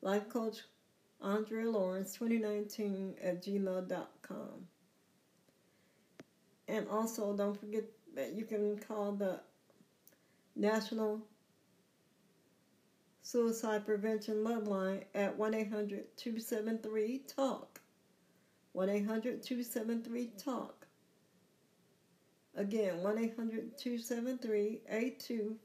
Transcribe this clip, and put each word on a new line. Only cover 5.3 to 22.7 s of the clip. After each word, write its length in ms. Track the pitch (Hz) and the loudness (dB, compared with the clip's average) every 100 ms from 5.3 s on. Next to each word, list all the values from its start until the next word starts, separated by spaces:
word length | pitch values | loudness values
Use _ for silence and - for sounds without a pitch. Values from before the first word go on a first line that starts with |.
| _ _ _ _ _ _ _ _ _ - _ _ _ - | _ _ _ _ _ _ _ _ _ -20 _ _ _ -2
And 200 | 214 208 | -2 2
also, 460 | 214 226 - 208 202 | 0 0 0 0 2
don't 240 | 202 202 | 2 0
forget 260 | 208 214 208 - - | -2 -4 -4 -10 -12
that 200 | - 131 | -6 -4
you 120 | 185 220 | -4 -2
can 320 | 214 208 208 | 2 2 0
call 360 | - 214 202 | -4 -2 0
the 280 | 202 202 180 - _ _ - - _ - _ _ _ _ - | 2 0 0 -6 _ _ -20 -20 _ -20 _ _ _ _ 0
National 680 | 208 220 208 226 214 214 220 _ _ _ _ _ _ _ _ _ _ _ _ _ _ _ _ _ _ _ | 4 4 2 0 0 -2 -6 _ _ _ _ _ _ _ _ _ _ _ _ _ _ _ _ _ _ _
Suicide 600 | - 240 233 226 226 214 208 | -2 4 4 4 2 0 2
Prevention 580 | 208 214 220 208 214 | 2 2 0 0 0
Love 240 | 214 233 208 | 2 2 2
Line 380 | 196 190 196 - - | 2 2 0 -4 0
at 200 | 196 - | 0 2
one 200 | 214 220 | 2 2
eight 160 | 208 | 0
hundred 440 | 214 208 202 - - | 0 -2 -2 -8 -8
two 240 | 240 226 | -4 -4
seven 380 | 226 226 214 226 | -2 -2 0 0
three 460 | 220 220 214 262 - - | 0 0 2 0 -6 0
talk. 460 | 269 214 - - - _ _ _ _ _ _ _ _ | 2 2 -6 -18 -20 _ _ _ _ _ _ _ _
One 140 | 180 190 | 0 2
eight 180 | 202 208 | 4 2
hundred 360 | 220 233 - | 0 0 -4
two 220 | - 247 | -4 -4
seven 400 | 240 240 220 233 | -2 -2 0 -2
three 260 | 226 233 240 202 | -2 -4 -4 -6
talk. 480 | - 247 - - - _ _ _ _ _ _ _ _ _ _ _ _ _ _ _ _ - | -4 -4 -4 -10 -20 _ _ _ _ _ _ _ _ _ _ _ _ _ _ _ _ -4
Again, 460 | 202 | 0